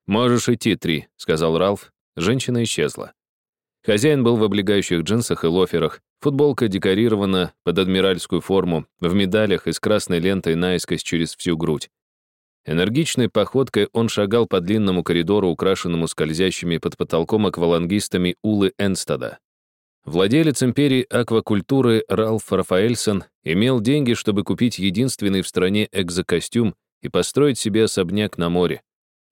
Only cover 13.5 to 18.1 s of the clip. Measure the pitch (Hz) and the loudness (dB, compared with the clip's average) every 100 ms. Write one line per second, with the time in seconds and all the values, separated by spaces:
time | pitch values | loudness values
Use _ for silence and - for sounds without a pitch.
13.5 | 131 131 107 104 117 117 - 101 117 110 | 0 0 0 0 0 -2 0 0 2 2
14.5 | 95 87 110 101 90 82 85 85 104 92 | 0 0 0 2 0 0 0 2 2 0
15.5 | 78 92 95 87 82 80 - 78 80 92 | 0 0 0 -2 -4 -4 -2 -4 0 -2
16.5 | - 85 82 85 - 87 - 82 107 98 | -2 -4 -4 -4 -6 -2 -2 0 0 0
17.5 | 82 85 85 85 104 - | 0 2 2 0 -2 -2